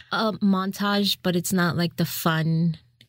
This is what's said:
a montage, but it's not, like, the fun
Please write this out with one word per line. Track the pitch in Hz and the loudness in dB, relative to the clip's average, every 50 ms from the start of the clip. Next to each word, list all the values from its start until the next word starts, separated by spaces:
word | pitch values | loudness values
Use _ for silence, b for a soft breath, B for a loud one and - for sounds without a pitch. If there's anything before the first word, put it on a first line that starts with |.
| B B | B B
a | - 196 220 220 202 | -4 -2 -2 -2 -2
montage, | - - 196 190 185 185 196 190 - 208 202 202 202 202 190 - - - | 0 2 2 2 2 0 -4 -4 -2 -2 0 0 2 0 0 -2 -2 -2
but | 185 175 | -2 -2
it's | 180 170 - 190 | 0 -2 0 0
not, | 185 175 175 - | 2 2 2 2
like, | 165 170 165 - | 0 -2 -2 -2
the | - 170 | -2 -4
fun | - - - - 170 160 160 160 160 165 160 170 170 156 - - _ _ _ - | -4 -4 -2 -2 0 0 2 2 0 2 2 2 0 0 -2 -8 _ _ _ -20